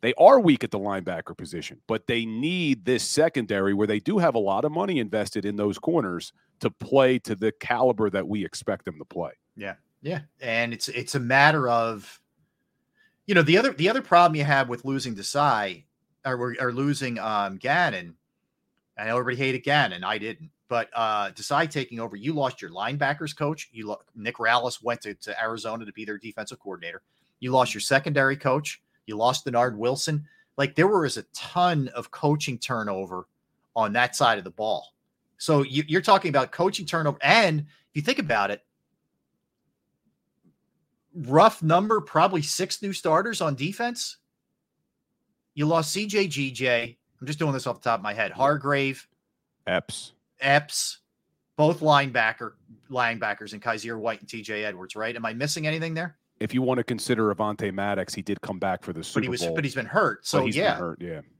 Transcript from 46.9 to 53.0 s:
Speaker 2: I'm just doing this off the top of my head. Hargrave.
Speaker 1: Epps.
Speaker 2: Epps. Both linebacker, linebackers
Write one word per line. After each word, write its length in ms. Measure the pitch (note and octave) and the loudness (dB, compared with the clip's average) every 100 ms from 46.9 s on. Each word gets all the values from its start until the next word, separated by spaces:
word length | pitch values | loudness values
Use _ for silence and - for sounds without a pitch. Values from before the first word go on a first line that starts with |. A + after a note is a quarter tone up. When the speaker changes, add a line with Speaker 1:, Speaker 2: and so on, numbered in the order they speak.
| A#2 _ _ | -12 _ _
Speaker 2:
I'm 60 | C3 | -10
just 140 | D3 | -2
doing 140 | D#3 | 0
this 120 | C3+ B2 | 0 -4
off 160 | A#2+ | -4
the 80 | B2 | 0
top 100 | A2+ | 0
of 40 | |
my 100 | G#2 | -2
head. 180 | G#2 G2+ | -2 -4
Hargrave. 760 | - C3+ D3+ C#3 C#3 C#3 C3 - _ _ _ _ _ - | 2 2 2 0 0 0 -4 -16 _ _ _ _ _ -2
Speaker 1:
Epps. 480 | F2+ - - - _ _ _ | -2 -2 -14 -16 _ _ _
Speaker 2:
Epps. 600 | C#3 C#3+ D3 - - - _ _ _ _ _ - | 2 2 2 -6 -6 -10 _ _ _ _ _ 0
Both 240 | D3+ E3 | 2 2
linebacker, 720 | D3+ C#3+ C#3 B2 A2+ A2 G2 _ _ G#2+ _ | 4 4 4 2 0 0 -10 _ _ -20 _
linebackers 640 | B2+ | -2